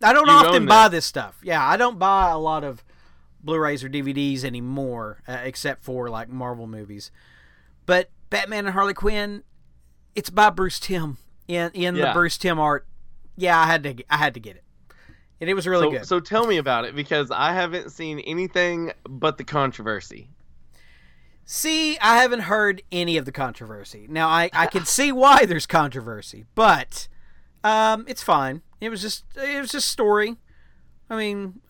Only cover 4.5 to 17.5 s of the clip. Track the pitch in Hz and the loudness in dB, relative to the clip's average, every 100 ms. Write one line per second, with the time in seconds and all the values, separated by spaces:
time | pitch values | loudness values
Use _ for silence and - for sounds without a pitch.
4.5 | 120 123 139 131 120 107 107 - 127 127 | -8 -8 -6 -6 -8 -10 -14 -14 -10 -10
5.5 | - 147 135 - 127 120 113 117 127 123 | -8 -8 -8 -10 -8 -8 -8 -10 -10 -10
6.5 | 120 113 110 104 101 - - _ - - | -10 -12 -14 -14 -16 -18 -20 _ -20 -20
7.5 | _ _ _ - 180 185 - - 202 196 | _ _ _ 0 0 0 -8 -6 -6 -4
8.5 | 214 202 190 196 196 202 214 208 202 - | -4 -4 0 0 0 0 0 -2 -8 -18
9.5 | _ _ _ _ _ _ - - 185 214 | _ _ _ _ _ _ -10 -2 4 4
10.5 | 170 185 - - 185 151 131 - - - | 4 -2 -2 -4 -4 -4 -8 -16 -20 -6
11.5 | 175 170 185 180 180 143 170 170 - 185 | -4 -4 -4 -4 0 0 2 0 0 -2
12.5 | 165 151 143 - - - - - - 180 | 0 0 0 -4 -16 -18 -18 -18 -4 2
13.5 | 165 160 165 143 120 - 147 151 123 110 | 4 4 2 -2 -10 -4 0 0 -4 -14
14.5 | 90 _ _ - - - - _ - 165 | -20 _ _ -20 -20 -20 -20 _ -10 -4
15.5 | 190 170 180 156 127 143 180 160 220 233 | -4 0 2 2 0 -2 -4 0 0 0
16.5 | 180 139 120 120 143 143 151 135 113 147 | 0 0 0 -2 -8 -4 -2 -2 -2 0